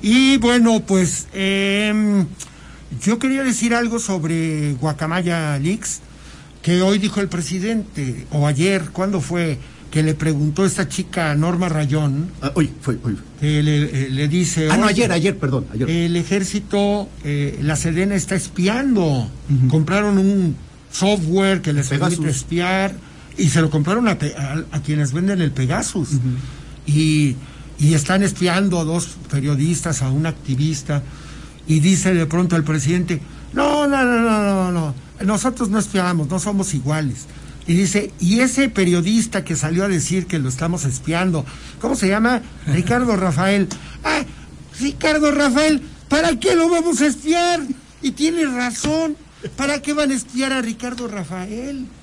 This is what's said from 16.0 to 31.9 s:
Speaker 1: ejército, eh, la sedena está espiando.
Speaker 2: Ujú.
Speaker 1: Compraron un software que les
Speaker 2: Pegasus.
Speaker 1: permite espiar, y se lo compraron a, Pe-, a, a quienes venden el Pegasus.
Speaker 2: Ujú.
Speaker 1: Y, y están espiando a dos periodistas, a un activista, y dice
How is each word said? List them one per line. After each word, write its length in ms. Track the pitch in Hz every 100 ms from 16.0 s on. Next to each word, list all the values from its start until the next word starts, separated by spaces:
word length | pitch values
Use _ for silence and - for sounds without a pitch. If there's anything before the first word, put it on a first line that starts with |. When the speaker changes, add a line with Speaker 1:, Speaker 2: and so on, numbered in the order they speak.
| 170 170
Speaker 1:
ejército, 920 | 165 196 190 208 202 208 202 208 202 -
eh, 340 | 147 143 143 131
la 140 | 139 156
sedena 380 | 165 165 196
está 200 | 196 -
espiando. 960 | 190 - - 180 233 277 220 165 131 104 - -
Speaker 2:
Ujú. 200 | 139 127
Speaker 1:
Compraron 500 | 156 156 196 208 196
un 380 | 190 202 175 - - - -
software 720 | - 190 208 160 185 196 190
que 100 | 160
les 160 | 147 131
Speaker 2:
Pegasus. 280 | 139 175 170
Speaker 1:
permite 180 | 151 131
espiar, 580 | - 170 175 190 196 190 - - - -
y 100 | 160
se 100 | 156
lo 100 | 160
compraron 380 | 151 147 214 240
a, 100 | 175
Pe-, 160 | 147 -
a, 280 | 139 151 -
a 100 | 147
quienes 300 | 143 151 143
venden 280 | 143 185 196
el 120 | 156
Pegasus. 640 | 131 127 180 220 190 151
Speaker 2:
Ujú. 60 | 139 127 127 - - - - -
Speaker 1:
Y, 500 | 147 156 151 147 - - - - -
y 160 | 147
están 280 | 160 147 190
espiando 580 | 196 - 180 175 196 175
a 40 |
dos 260 | 156 170 - - -
periodistas, 720 | 143 135 143 151 175 170 143
a 80 | 131
un 160 | 135 160
activista, 760 | - - 131 151 151 - 147 - - - - - - -
y 120 | 156
dice 320 | 160